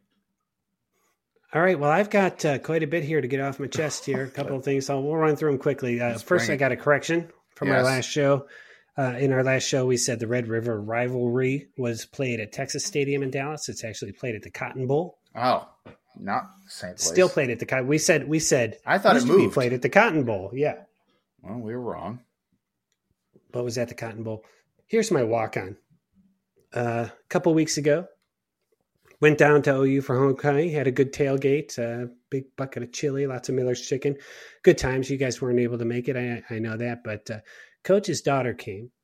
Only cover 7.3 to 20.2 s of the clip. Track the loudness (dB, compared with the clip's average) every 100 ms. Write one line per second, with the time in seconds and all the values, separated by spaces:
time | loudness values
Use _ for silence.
7.3 | -14 _ -4 2 4 4 2 -2 2 2
8.3 | 2 -2 -18 -20 -20 _ -4 -4 0 2
9.3 | 2 2 2 0 0 2 2 0 -2 -2
10.3 | -2 0 -2 -2 -4 -2 -2 -2 -2 0
11.3 | 2 0 -2 -6 -6 -4 -4 -8 -6 -4
12.3 | -4 -6 -8 -8 -6 -4 -2 -2 -2 -2
13.3 | -4 -6 -8 -10 -10 -10 -10 -12 -10 -8
14.3 | -8 -10 -10 -10 -6 -2 -2 -2 -10 _
15.3 | -2 0 0 -2 _ -20 -20 _ -12 -4
16.3 | -4 -6 -16 -20 -14 -12 -4 0 4 4
17.3 | 4 -2 -2 -2 -2 2 2 4 2 2
18.3 | 0 2 2 2 -4 0 2 6 4 6
19.3 | 6 6 4 0 0 2 4 4 2